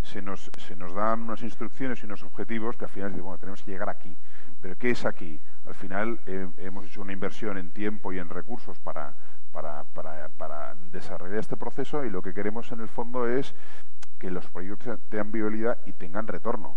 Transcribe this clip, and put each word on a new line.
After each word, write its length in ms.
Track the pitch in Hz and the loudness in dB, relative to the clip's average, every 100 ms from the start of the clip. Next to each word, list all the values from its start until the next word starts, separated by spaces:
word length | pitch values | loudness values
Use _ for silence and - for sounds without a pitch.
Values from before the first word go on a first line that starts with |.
se 200 | - 104 | -2 0
nos, 300 | 98 95 - - | 0 0 0 0
se 180 | - 90 | 0 0
nos 180 | 90 | 0
dan 280 | 92 107 113 | 0 0 0
unas 200 | 113 107 | 0 0
instrucciones 600 | 117 - 113 - 131 117 | 0 0 0 0 0 0
y 20 | 107 | 0
unos 180 | 101 | 0
objetivos 520 | - - 101 113 110 120 | 0 0 0 0 0 0
que 80 | 101 | 0
al 60 | |
final 180 | - 101 | 0 0
dices, 140 | 92 | 0
"Bueno, 140 | 87 90 | 0 0
tenemos 240 | 92 101 | 0 0
que 80 | - | 0
llegar 180 | 95 98 | 0 0
aquí". 260 | - 92 - - - - - | 0 0 0 0 0 0 0
¿Pero 160 | 92 92 | 0 0
qué 140 | 123 | 0
es 140 | 117 123 | 0 0
aquí? 340 | - 87 76 - - - | 0 0 0 0 0 0
Al 80 | 90 | 0
final, 440 | 92 95 110 117 - | 0 0 0 0 0
eh, 220 | 95 92 - | 0 0 0
hemos 280 | 92 95 98 | 0 0 0
hecho 160 | - | 0
una 120 | 98 | 0
inversión 440 | 95 95 - 110 98 | 0 0 0 0 0
en 140 | 92 | 0
tiempo 420 | - 104 107 98 | 0 0 0 0
y 60 | 92 | 0
en 100 | 90 | 0
recursos 500 | 87 - 120 - - | 0 0 0 0 0
para, 360 | - 78 71 - - - - | 0 0 0 0 0 0 0
para, 320 | 80 76 73 71 | 0 0 0 0
para, 420 | - 80 78 69 | 0 0 0 0
para 460 | - 76 76 67 - - | 0 0 0 0 0 0
desarrollar 480 | 90 - 90 87 104 | 0 0 0 0 0
este 180 | - 123 | 0 0
proceso 460 | 117 - 135 151 | 0 0 0 0
y 60 | 127 | 0
lo 120 | 92 | 0
que 120 | 92 | 0
queremos 380 | 92 104 110 113 | 0 0 0 0
en 100 | 117 | 0
el 80 | 107 | 0
fondo 380 | - 117 123 120 | 0 0 0 0
es 280 | 123 139 - - - - - - - | 0 0 0 0 0 0 0 0 0
que 100 | 95 | 0
los 200 | 90 - | 0 0
proyectos 500 | 87 95 101 - 107 - | 0 0 0 0 0 0
tengan 220 | 107 104 | 0 0
viabilidad 460 | 110 107 110 113 120 101 | 0 0 0 0 0 0
y 80 | |
tengan 340 | - 87 92 110 | 0 0 0 0
retorno. 480 | 87 110 123 - | 0 0 0 0